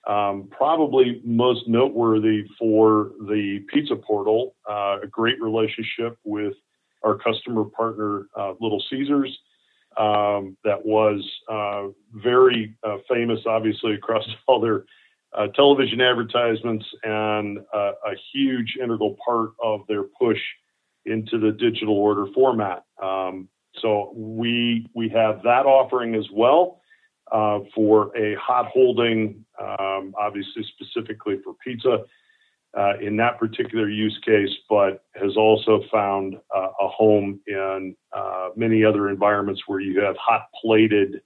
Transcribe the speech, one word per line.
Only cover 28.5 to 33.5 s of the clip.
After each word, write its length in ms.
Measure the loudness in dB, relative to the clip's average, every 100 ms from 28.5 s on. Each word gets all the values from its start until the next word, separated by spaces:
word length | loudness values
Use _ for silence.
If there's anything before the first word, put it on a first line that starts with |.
| 0 0
holding, 800 | 4 4 4 2 2 -2 -6 -20 -16
um, 540 | -10 -6 -4 -4 -6 -6
obviously 460 | -4 -4 -10 -10
specifically 720 | -12 _ -10 -10 -8 -10 -6 -6
for 100 | -8 -14
pizza, 400 | -12 -4 0 0 -4 _ _ _ _ _ _ -2
uh, 160 | 0 0
in 160 | -4 0
that 200 | 0 0
particular 520 | -6